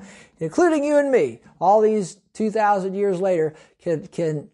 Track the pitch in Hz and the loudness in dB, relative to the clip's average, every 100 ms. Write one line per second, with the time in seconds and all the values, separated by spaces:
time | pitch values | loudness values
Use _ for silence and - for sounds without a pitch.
0 | - - - - 160 160 349 311 285 294 | -8 -20 -20 -10 -6 0 2 2 0 2
1 | 285 247 139 113 _ - 170 214 214 214 | 2 2 0 -4 _ -4 2 4 4 0
2 | 180 - _ - 220 214 208 202 190 190 | -4 -10 _ -6 -4 0 0 0 -2 -2
3 | 202 175 190 175 156 - - _ - 156 | -2 0 0 0 -2 -4 -20 _ -6 -6
4 | 180 - 165 151 - | -6 -6 -4 -4 -8